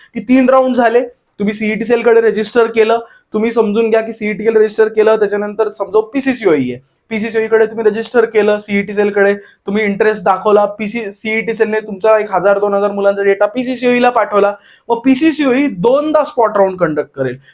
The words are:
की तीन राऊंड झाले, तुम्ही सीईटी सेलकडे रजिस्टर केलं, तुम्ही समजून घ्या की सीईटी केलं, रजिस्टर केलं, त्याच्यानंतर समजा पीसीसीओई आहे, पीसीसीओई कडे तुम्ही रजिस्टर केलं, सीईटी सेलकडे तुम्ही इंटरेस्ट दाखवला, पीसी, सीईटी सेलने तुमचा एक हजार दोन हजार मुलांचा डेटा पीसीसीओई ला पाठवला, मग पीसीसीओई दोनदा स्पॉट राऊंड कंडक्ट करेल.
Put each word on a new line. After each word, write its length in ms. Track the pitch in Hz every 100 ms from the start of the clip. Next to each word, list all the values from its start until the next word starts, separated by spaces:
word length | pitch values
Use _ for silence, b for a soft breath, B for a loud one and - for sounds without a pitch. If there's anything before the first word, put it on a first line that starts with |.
| B
की 140 | 226 208
तीन 200 | 254 254
राऊंड 260 | 262 262 247
झाले, 320 | 233 233 262 - _ -
तुम्ही 120 | 208
सीईटी 300 | 214 214 214
सेलकडे 360 | 220 240 233 226
रजिस्टर 460 | 226 202 214 240 226
केलं, 320 | 226 220 233 233 B _
तुम्ही 160 | 214 226
समजून 360 | 233 208 208 226
घ्या 100 | 220
की 120 | 220
सीईटी 320 | 226 214 214
केलं, 140 | 214 220
रजिस्टर 300 | 214 214 214
केलं, 280 | 214 214 220
त्याच्यानंतर 520 | 202 208 208 208 220
समजा 280 | - 190 202 220
पीसीसीओई 580 | 277 269 247 208 147 127
आहे, 100 | 123 - _ -
पीसीसीओई 360 | 220 226 220 220
कडे 200 | 220 220
तुम्ही 180 | 220
रजिस्टर 400 | 214 208 220 247
केलं, 340 | 226 220 208 208
सीईटी 360 | 208 202 202
सेलकडे 400 | 202 208 202 202 202 B B -
तुम्ही 180 | 202
इंटरेस्ट 400 | 214 190 214 214
दाखवला, 400 | 180 185 214 208 208 202
पीसी, 320 | 208 233 208
सीईटी 420 | 196 220 220 220
सेलने 260 | 220 214 214
तुमचा 380 | 214 190 220 220
एक 140 | 208
हजार 260 | 190 190 202
दोन 160 | 208
हजार 160 | 202 202
मुलांचा 320 | 202 196 196
डेटा 240 | 202 196 208
पीसीसीओई 560 | 247 247 247 247 247
ला 80 | 247
पाठवला, 440 | 240 214 208 196 202 b b -
मग 120 | 233
पीसीसीओई 640 | 254 262 320 294 277 247 285 185
दोनदा 460 | 220 269 302 311
स्पॉट 320 | 294 - 214 202
राऊंड 220 | 190 185
कंडक्ट 320 | 165 151 139
करेल. 260 | - 131 131 b